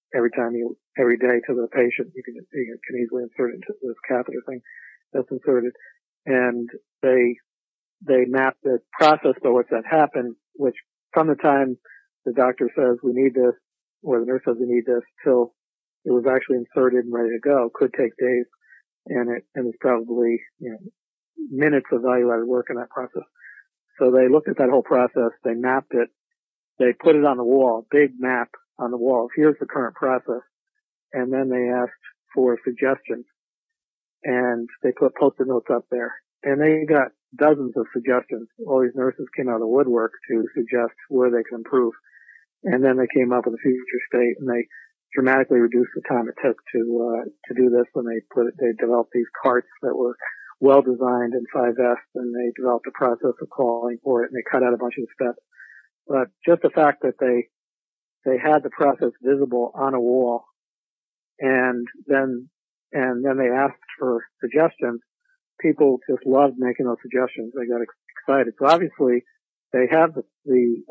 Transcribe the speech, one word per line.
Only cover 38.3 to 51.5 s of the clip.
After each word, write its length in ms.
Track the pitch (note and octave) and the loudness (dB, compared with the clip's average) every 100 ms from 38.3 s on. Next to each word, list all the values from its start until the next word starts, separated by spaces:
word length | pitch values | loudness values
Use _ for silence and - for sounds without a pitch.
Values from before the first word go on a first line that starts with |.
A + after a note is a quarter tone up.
| A#2 A2+ - G3+ | -10 -12 -14 -2
All 160 | C3 | 0
these 120 | B2 | 0
nurses 320 | B2+ B2+ C#3 C3+ | 0 -4 -4 -8
came 140 | - B2+ | -6 -4
out 60 | |
of 60 | A2+ | -2
the 60 | A2+ | 0
woodwork 460 | C3 C3 A#2 A2+ - - | 2 2 0 -2 -6 -4
to 160 | A2+ A#2 | -4 -2
suggest 380 | - A#2 B2 A#2 - - | -6 -4 -2 -4 -8 -4
where 220 | C3 B2 | 0 2
they 120 | A#2+ | 0
could 140 | - A#2 | -4 -10
improve. 380 | A2+ B2+ A#2 - _ _ - - _ _ | -4 0 0 -4 _ _ -20 -20 _ _
And 220 | F#3+ B2+ | -4 2
then 140 | C3+ B2+ | 2 2
they 100 | B2 | 0
came 240 | C3+ B2 | 2 2
up 140 | B2 A2+ | 0 -2
with 80 | |
a 100 | A#2 | -2
future 380 | C#3 B2+ B2+ B2 - | -2 -2 -4 -8 -2
state, 240 | B2 A#2+ - | 0 0 -2
and 80 | C3 | -4
they 220 | A#2+ - - - _ _ - | -4 -6 -14 -20 _ _ -2
dramatically 420 | C3 C3+ C3 B2+ | 2 2 4 4
reduced 340 | A#2 A#2+ A#2+ | 4 2 0
the 80 | - - | -4 -4
time 220 | B2 A#2 | -4 -4
it 80 | - | -4
took 160 | C3+ A2+ - | -2 -4 -6
to, 80 | A#2 A#2 A#2 | -4 -2 -2
uh, 240 | A#2+ A#2 A#2+ - - | -2 -4 -8 -14 -6
to 60 | |
do 160 | B2 B2+ | 2 4
this. 180 | A#2+ A#2+ | 4 0
And 100 | C3+ | -4
they 160 | A#2+ A2+ - | -6 -6 -4
put 200 | B2 A#2+ | -2 -2
it, 60 | - | 0
they 160 | B2 A2 | -2 0
developed 340 | A#2 A#2+ - | 0 0 0
these 160 | A#2+ A#2 - | -4 -4 -4
carts 260 | C3+ B2 - - | 0 0 -2 -8
that 160 | C3 - | -6 -2
were 200 | B2 A#2+ - - - - | -4 -6 -12 -14 -20 2
well 220 | C3+ C#3 | 6 6
designed 500 | C3 A#2+ B2 B2 A#2+ | 4 0 0 0 -2
in 120 | B2+ A#2+ | -4 -4